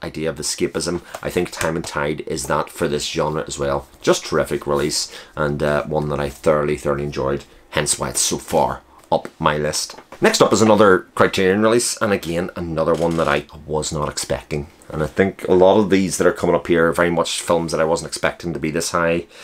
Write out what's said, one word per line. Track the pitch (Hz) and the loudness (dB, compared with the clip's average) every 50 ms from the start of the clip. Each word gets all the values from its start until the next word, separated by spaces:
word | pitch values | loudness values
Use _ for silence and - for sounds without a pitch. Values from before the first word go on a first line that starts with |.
| - | -12
idea | 80 73 78 78 80 | -10 -8 -6 -4 -4
of | 73 | -4
escapism. | - - - - - 90 82 - 85 78 87 90 85 - - - - | -6 -6 -6 -4 -2 -2 -2 -2 -2 -4 -4 -4 -6 -6 -10 -14 -10
I | - 82 | -8 -4
think | - 90 87 - | -2 -2 -2 -2
Time | - - - 82 82 85 | -4 -4 -2 -2 -2 -2
and | 82 | -6
Tide | - - 76 71 73 80 73 - - | -6 -4 -4 -2 -2 -2 -4 -6 -8
is | 76 78 - - | -8 -6 -4 -2
that | 76 76 78 - | -2 -2 -2 -4
for | - - 87 73 | -4 -4 -2 -2
this | 71 73 - - | -2 -2 -4 -4
genre | - 80 76 76 76 78 - - | -2 -2 -2 -2 -2 -4 -6 -6
as | - - | -6 -4
well. | 71 69 69 71 - - - - | -2 -2 -2 -4 -6 -8 -14 -4
Just | - - - - - | 0 0 0 0 0
terrific | - 85 78 69 - 76 73 - 73 | -2 0 0 0 0 -2 -4 -2 -2
release, | 73 69 71 78 - - - - - - - - - 76 | -2 0 0 -2 -2 -4 -6 -6 -10 -16 -18 -12 -6 -2
and, | 76 73 73 71 76 | -2 -2 0 0 0
uh, | 73 73 73 71 | 0 0 0 -2
one | 73 76 78 76 76 | -2 -2 -2 -2 -2
that | 76 71 | -2 -4
I | 73 69 | -4 -6
thoroughly, | - - - - 78 73 73 76 76 | -6 -2 0 2 2 2 2 0 -2
thoroughly | 69 - 73 71 71 73 | -2 -2 -2 -2 -2 -2
enjoyed, | 73 71 - 67 67 71 69 - - - - - - | -4 -4 -2 -2 -2 -2 -4 -6 -10 -20 -20 -14 -6
hence | - 80 76 - - - | -2 -2 0 0 -2 -2
why | - - | -4 -4
it's | - - | -2 -2
so | - - - 73 | -2 -2 -2 -4
far | - - - 78 69 64 65 - - _ - - - - | -4 -2 0 0 2 0 -2 -6 -10 _ -20 -14 -6 -2
up | 82 80 - - - - | -2 -2 -2 -4 -6 -2
my | 78 76 76 76 | 0 0 0 0
list. | 73 76 80 - - - - - - - - - - | -2 -2 -2 -4 -6 -8 -10 -16 -20 -18 -4 2 2
Next | 220 220 - | 2 4 6
up | - - - | 4 6 6
is | 98 | 6
another | 110 110 107 101 107 101 92 82 - - - | 6 6 8 8 8 8 6 4 2 0 0
Criterion | - 107 90 - 95 95 92 95 104 | 2 2 2 2 2 2 2 4 4
release, | 110 110 117 123 117 - - - | 4 4 4 2 2 0 -4 -2
and | 113 104 98 | -2 0 0
again, | - - 80 82 85 90 92 - | 0 -2 -2 -4 -2 -4 -4 -6
another | 95 87 82 80 78 78 80 82 | -8 -6 -4 -2 0 2 2 2
one | 78 82 85 82 82 | 2 2 0 2 2
that | 80 73 | 2 2
I | 71 73 - - - 78 73 | 2 0 -2 -4 -14 -16 -8
was | - 76 76 76 - | -6 -4 -4 -4 -4
not | - 73 73 71 | -4 -4 -4 -4
expecting. | - - - - 71 65 - - 78 76 71 - - - - - | -6 -6 -4 -4 -4 -6 -6 -6 -6 -6 -6 -8 -14 -20 -16 -10
And | - 78 78 | -6 -4 -4
I | 73 | -2
think | - - 95 95 92 - - - | 2 2 2 2 0 -4 0 2
a | 92 | 4
lot | 90 92 95 101 107 | 6 8 8 6 6
of | 107 87 | 4 4
these | 98 95 98 85 73 - | 2 2 2 2 0 2
that | 87 | 2
are | 87 | 2
coming | 85 - - 87 85 | 2 2 0 0 0
up | 82 - | 0 2
here | - 87 85 82 82 | 2 2 2 2 2
are | 80 | 2
very | - 87 87 | 2 0 2
much | 85 82 82 - - - | 2 0 0 -2 -2 -4
films | - - 87 82 82 80 78 | -2 0 0 0 0 -2 0
that | 78 | 0
I | 80 | 0
wasn't | 80 85 78 76 76 | 2 0 -2 -4 -6
expecting | - - - 78 - - - 87 80 | -8 -4 -4 -4 -4 -4 -6 -6 -6
to | 73 | -4
be | 73 78 | -4 -4
this | 76 82 82 - | -2 -2 -4 -2
high, | - 87 85 82 82 85 - - - - | -2 0 0 0 0 -2 -4 -8 -14 -20